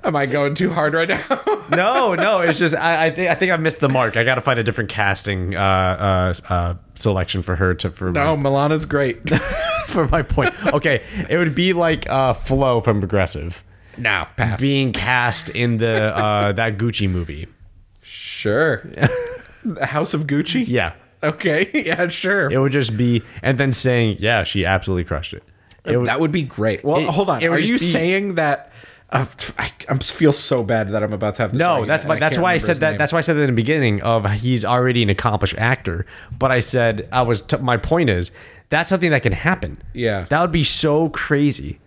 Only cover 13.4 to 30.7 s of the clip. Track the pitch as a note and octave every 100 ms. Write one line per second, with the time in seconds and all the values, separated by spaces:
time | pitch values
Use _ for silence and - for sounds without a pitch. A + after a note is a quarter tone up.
13.4 | E2+ F2 - - - - A2+ G2 D#2 -
14.4 | A2 G#2 C#3 C#3 C3+ - G2 B2+ A#2+ A2
15.4 | - - A#2+ A2+ A2+ A2 G#2+ G2 G#2+ G#2
16.4 | G2+ G2 A2+ G2+ A#2 A2 G2+ F2+ E2 D2
17.4 | E2+ - - - - _ - - - -
18.4 | G#2+ A2 D#3+ A#2 - - C#3+ B4+ A#4+ B4+
19.4 | - - A#3 E3 C3 D3+ - D#3 D3+ C#3+
20.4 | D3 G#3+ F3 A#2+ E2 - _ _ D3+ D3
21.4 | C3 D3 F#3+ - D#3+ E3+ F3 - F#3 G3+
22.4 | C#3+ C3 C3+ C#3 A#2 A2 A#2+ A#2+ - -
23.4 | - C3 C#3 B2 C3 B2 A2+ G2+ G#2 A2+
24.4 | F2 G2+ F2 F#2+ - F2+ E2+ D2 - -
25.4 | _ _ _ - - A#2 A#2+ C3 D#3+ E3+
26.4 | C#3 - A2 G2 - E3+ D#3+ D#3 F#3+ C#3+
27.4 | E3 E3 G#3+ D#3+ E3+ E3 E3 F#3+ G3+ E3+
28.4 | D3+ C#3 - - - - _ - C3+ -
29.4 | - - - - - C3 - - D#3 C#3+
30.4 | - B2+ G#2